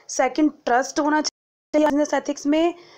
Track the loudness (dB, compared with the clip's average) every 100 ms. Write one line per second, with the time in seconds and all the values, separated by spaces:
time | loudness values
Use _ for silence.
0 | -10 -2 -2 2 0 0 0 0 0 -2
1 | 0 0 -2 -8 _ _ _ 0 2 0
2 | 0 -2 -4 -6 0 2 0 -2 -14